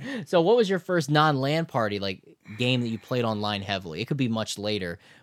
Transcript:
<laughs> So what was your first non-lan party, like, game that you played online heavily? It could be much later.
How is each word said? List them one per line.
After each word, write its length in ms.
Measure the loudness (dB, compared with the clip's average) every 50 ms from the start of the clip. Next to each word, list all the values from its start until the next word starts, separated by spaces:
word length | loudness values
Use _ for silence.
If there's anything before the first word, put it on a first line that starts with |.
| -6 -8 -8
<laughs> 120 | -8 -6
So 160 | 2 2 4
what 140 | 6 6 6
was 120 | 4 4 2
your 100 | 0 -2
first 320 | -2 0 0 0 2 2
non-lan 560 | 4 4 4 4 4 2 0 0 0 0 -2
party, 320 | -2 -2 -2 0 0 -2 -2
like, 240 | -4 -4 -6 -6 _ -20 -20 _ _ -16 -6
game 240 | -2 0 2 2 2
that 60 | 0
you 100 | -2 -4
played 280 | -6 -6 -4 -2 0 0
online 360 | 0 0 -2 -2 -2 -2 -2
heavily? 400 | -2 -2 -4 -4 -4 -6 -8 -8
It 40 | -4
could 120 | -4 -2
be 100 | -2 0
much 300 | 0 0 -2 -2 -4 -6
later. 400 | -6 -4 -4 -2 -2 -4 -6 -8 -10 -14 -20 -20 -16